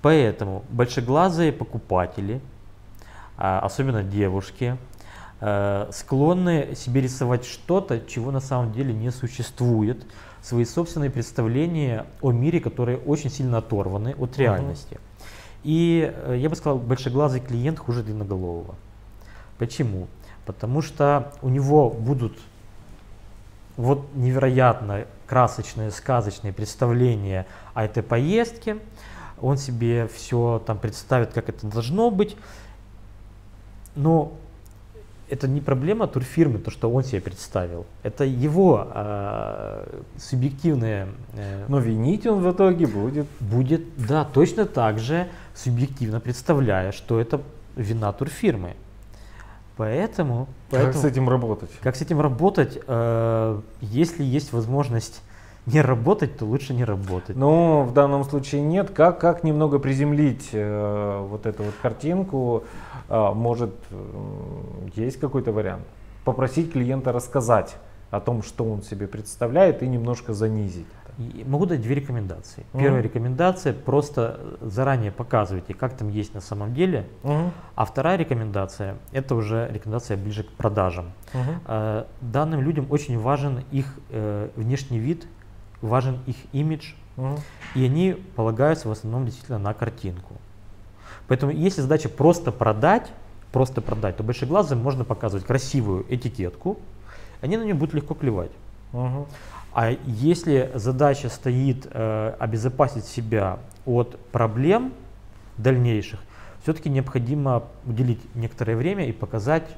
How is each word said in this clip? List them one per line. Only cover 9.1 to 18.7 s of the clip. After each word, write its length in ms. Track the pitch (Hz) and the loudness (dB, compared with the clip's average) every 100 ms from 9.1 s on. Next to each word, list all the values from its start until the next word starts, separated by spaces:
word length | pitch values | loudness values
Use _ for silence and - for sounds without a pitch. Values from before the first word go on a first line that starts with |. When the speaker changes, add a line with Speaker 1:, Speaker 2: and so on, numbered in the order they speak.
Speaker 1:
существует, 920 | 123 123 - 120 - 123 113 107 123 - - - - | -4 -6 -6 -8 0 2 4 4 0 -8 -18 -20 -18
свои 240 | - 120 117 | -2 0 2
собственные 440 | - 170 160 143 | 0 -2 0 -2
представления 960 | 123 - - 113 123 170 165 139 113 - - | -2 -4 0 0 2 0 0 0 -2 -6 -2
о 100 | 139 | 2
мире, 260 | 117 143 170 | 4 4 2
которые 380 | - - 123 127 | 0 -2 0 0
очень 320 | - 147 135 | 0 0 -2
сильно 280 | - 131 113 | -2 0 0
оторваны 520 | - 104 95 98 113 143 | 0 -2 0 -2 -4 -4
от 120 | 127 | -6
Speaker 2:
Мгм. 80 | 131 | 2
Speaker 1:
реальности. 600 | 127 95 90 87 - - - - - - - - | 2 2 -2 -6 -12 -18 -18 -20 -18 -18 -18 -10
И, 500 | 147 160 170 165 156 - 135 | 0 4 6 4 2 -2 -4
э, 100 | 123 | 0
я 120 | 151 | 0
бы 60 | 156 | 0
сказал, 200 | 151 131 | 0 0
большеглазый 600 | 120 127 127 127 147 131 | 0 0 0 2 2 2
клиент 380 | 127 117 131 160 | -2 -2 0 -2
хуже 240 | - 120 | -2 -4
длинноголового. 720 | 110 107 101 95 90 85 87 | -2 -6 -4 -4 -4 -6 -10